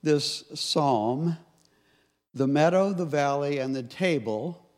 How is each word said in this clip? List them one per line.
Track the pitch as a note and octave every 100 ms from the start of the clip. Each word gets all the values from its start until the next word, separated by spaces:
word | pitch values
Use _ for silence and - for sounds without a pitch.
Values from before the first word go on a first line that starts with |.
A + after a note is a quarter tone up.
this | D3+ D3 C#3+ - -
psalm, | D#3 - - C#3+ A#2+ G#2+ C3 E3 E3 - _ _ _ _ _ _ _ _
the | B2 C3+
meadow, | C#3+ D#3+ F3+ G3
the | F#3
valley, | E3+ D3 C#3 C#3 C#3+ C#3+
and | C3
the | C3+
table | B2 - F#3 D#3 A2+ G#2+ D3 E3+ _